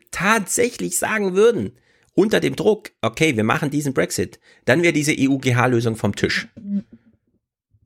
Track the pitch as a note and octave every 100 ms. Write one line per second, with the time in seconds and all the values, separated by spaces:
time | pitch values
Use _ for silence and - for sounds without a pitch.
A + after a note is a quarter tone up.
0 | _ - F#3 A3+ F#3+ - A#3+ - F3 -
1 | - G#3+ G3 F#3 A3+ G#3 G#2+ - _ _
2 | _ - G#3+ G3 E3 C3+ G3 G#3 - _
3 | A2+ - D#3+ A#2 G#2+ C#3+ D#3+ D3 C#3+ C3
4 | E3+ - F2+ - _ _ - C#3+ E3+ D#3
5 | C#3+ - C3+ C#3 B2+ A#2+ B2 A#2+ A#2 G#2+
6 | G#2+ G2+ - - - - G3+ G3+ - -
7 | _ _ _ _ _ _ _ _